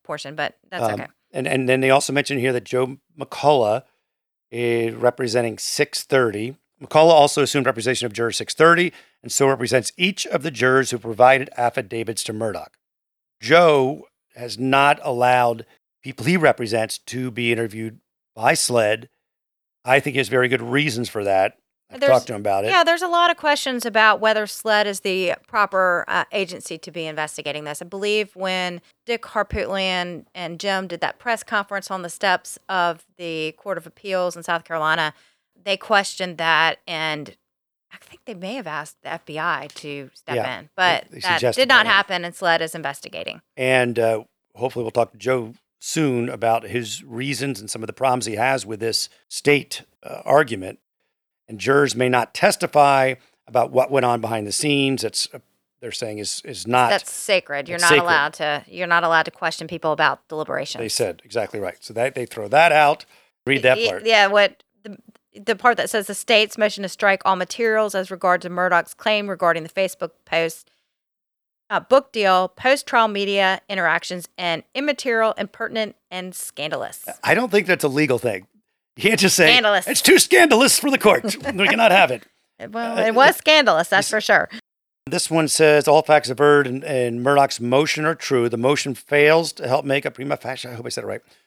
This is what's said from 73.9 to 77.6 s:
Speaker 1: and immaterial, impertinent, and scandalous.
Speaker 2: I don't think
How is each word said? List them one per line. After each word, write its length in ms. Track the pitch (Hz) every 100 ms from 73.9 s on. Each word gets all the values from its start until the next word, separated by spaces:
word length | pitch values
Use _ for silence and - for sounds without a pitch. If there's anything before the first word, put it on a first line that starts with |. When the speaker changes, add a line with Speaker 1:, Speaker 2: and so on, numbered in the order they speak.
| 160 - 180 - -
Speaker 1:
and 240 | 180 165 - -
immaterial, 560 | 294 285 269 226 220 -
impertinent, 600 | 196 - 226 226 214 - _
and 200 | 185 185
scandalous. 720 | 175 - - 151 147 - - - -
Speaker 2:
I 100 | -
don't 160 | 170 240
think 160 | 202